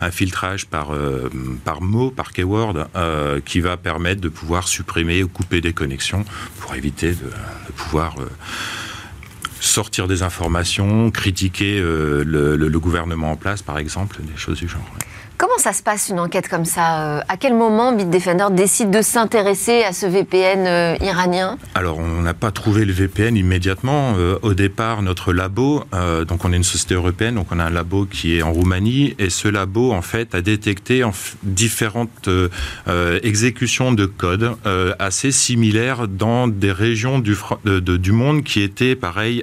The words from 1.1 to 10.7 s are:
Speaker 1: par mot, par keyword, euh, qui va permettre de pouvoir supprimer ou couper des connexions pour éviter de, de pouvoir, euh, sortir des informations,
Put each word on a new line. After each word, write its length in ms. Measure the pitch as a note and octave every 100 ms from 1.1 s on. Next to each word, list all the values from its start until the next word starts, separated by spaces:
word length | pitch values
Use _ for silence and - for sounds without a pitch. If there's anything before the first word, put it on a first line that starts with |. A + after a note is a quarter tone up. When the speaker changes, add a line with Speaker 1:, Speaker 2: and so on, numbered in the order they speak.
| C2 B1+ B1+ B1+ B1+
Speaker 1:
par 180 | - D2+
mot, 280 | F#2 A2+ C3
par 220 | C3 -
keyword, 560 | - F#2 G#2+ A2+ E2 D#2 F#2
euh, 440 | E2 D#2 D2 C#2+
qui 160 | C#2+ F2+
va 160 | E2+ F2
permettre 440 | F2+ D#2+ E2+ G2
de 80 | F2
pouvoir 400 | D2+ D#2+ E2+ F2
supprimer 540 | - F2 - E2+ F2
ou 60 | F#2
couper 320 | - F2+ F2+
des 120 | E2+
connexions 520 | E2 D2+ C2+ - F#2+ - - - -
pour 140 | -
éviter 340 | - D2 - E2
de, 60 |
de 580 | F2 C2+ A1 - - - -
pouvoir, 400 | - D#2+ D#2+ C#2
euh, 100 | B1 - - - - - - - - - - - - -
sortir 480 | - - G#2 - F#2
des 140 | F#2
informations, 880 | F2+ - E2+ E2+ E2+